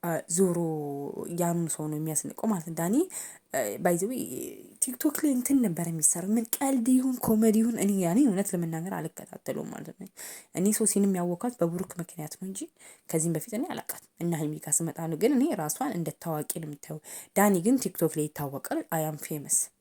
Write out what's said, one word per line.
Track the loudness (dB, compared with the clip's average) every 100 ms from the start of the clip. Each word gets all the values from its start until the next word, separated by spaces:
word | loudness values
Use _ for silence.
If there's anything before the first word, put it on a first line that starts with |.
አ፣ | -2 -2 -2
ዞሮ | 2 4 4 -2 -2 -4 -6 -8 -8 -6
ያንን | 0 0 2 0
ሰው | -2 -4
ነው | -4
የሚያስንቀው | -2 -4 -4 -4 -2
ማለት | -2 -4
ነው። |
ዳኒ፣ | -4 0 2 0 -4 -12 -16 _
አ፣ | -2 -2 0
by | 2
the | 2 0
way | -4 -6 -8 -10 -12 -18 -6
ቲክቶክ | -4 0 0 2
ላይ | 2
እንትን | 2 4 4
ነበር | 4 2 -2
የሚሰራው። | 0 0 0 0
ምን | 0 0
ቀልድ | -2 2 2 4
ይሁን | 4 4 -2
ኮሜዲ | 2 4 6 6
ይሁን | 4 2
እኔ | 2 4
ያኔ | 4 6
እውነት | 4 4 0
ለመናገር | -2 -2 -4 -4
አልከታተለውም | -6 -6 -10 -16 -12 -8 -6 -6
ማለት | -10 -12 -14
ነው። | -16 -16 -16 -16 -10
እኔ | 0 2
ሶሲንም | 2 2 4 2
ያወኳት | 2 -2 -2 -6 -2
በብሩክ | -2 -2 -8 -8
ምክንያት | -12 -10 -12
ነው | -10 -12
እንጂ | -10 -12 _ -20 -20 _
ከዚህም | 0 0
በፊት | -2 -4
እኔ | -6 -6
አላውቃትም። | -8 -8 -12 _ _
እና | -2 0
ሀይሚ | -2 -4
ጋር | -2
ስመጣ | -2 -2 -4
ነው። | -6 0
ግን | 2
እኔ | 4 2 0
ራሷን | -4 -2 -4
እንደ | -2 -4 -6
ታዋቂ | -6 -4 -4
ነው | -6 -8
የምታየው። | -12 -12 -12 -12 -18 -4
ዳኒ | 4 6 6
ግን | 4 4
ቲክቶክ | 2 0 4
ላይ | 4 2
ይታወቃል። | -2 -6 -6 -4 -4 -2
I | -2
am | -2 -4
famous፣ | -6 -8 -2 -2 -2 _